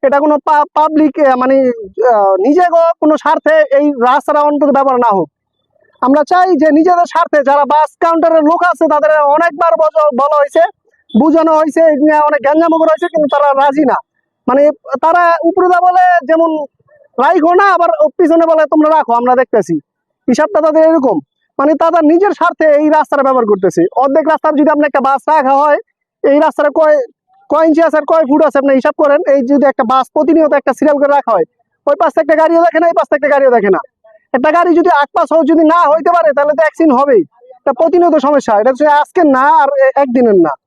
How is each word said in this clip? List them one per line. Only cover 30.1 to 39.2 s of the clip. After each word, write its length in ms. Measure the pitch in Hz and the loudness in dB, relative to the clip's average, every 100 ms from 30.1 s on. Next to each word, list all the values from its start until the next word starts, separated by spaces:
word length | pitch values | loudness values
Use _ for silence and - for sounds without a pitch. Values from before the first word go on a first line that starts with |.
প্রতিনিয়ত 400 | - 294 330 302 | -4 0 0 2
একটা 200 | 285 269 | 0 -2
সিরিয়াল 240 | 254 302 294 | -2 -2 0
করে 140 | 277 285 | 0 0
রাখা 140 | 247 | 0
হয়, 120 | 208 233 _ _ _ - | -2 -4 _ _ _ -6
ওই 100 | 285 | -2
পাশে 200 | 330 320 | -2 -2
একটা 140 | 294 311 | -2 0
গাড়িও 240 | 320 339 | 2 2
দেখে 140 | 339 320 | 0 0
না, 60 | 339 | -2
এই 100 | 339 | -2
পাশে 140 | 294 | -2
একটা 140 | 294 277 | -2 0
গাড়িও 220 | 285 269 | 0 2
দেখে 200 | 240 202 | 2 0
না। 100 | 175 - _ _ _ _ | -2 -4 _ _ _ _
একটা 160 | 240 285 | -4 -2
গাড়ি 180 | 320 349 | 0 0
যদি 160 | 330 339 311 | 0 0 0
আগ 80 | 285 | -2
পাশ 160 | 381 320 | -4 -2
হোক, 100 | 320 285 | 0 0
যদি 100 | 320 | 2
না 160 | 311 330 330 | 2 2 2
হইতে 180 | 311 285 | 0 0
পারে, 180 | 349 330 | 0 0
তাহলে 200 | 277 294 | 0 -2
তো 100 | 302 | 0
অ্যাক্সিডেন্ট 300 | 311 - 320 247 | -2 0 0 0
হবেই। 260 | 285 254 330 _ _ - | 2 0 -2 _ _ -10
এটা 140 | - | -6
প্রতিনিয়ত 440 | 262 330 349 349 311 | -2 0 2 2 0
সমস্যা, 360 | 269 294 - 208 | 0 -2 0 0
এটা 120 | 226 | 0
হচ্ছে 160 | 262 294 | 0 0
আজকের 380 | 294 294 - | 0 -2 0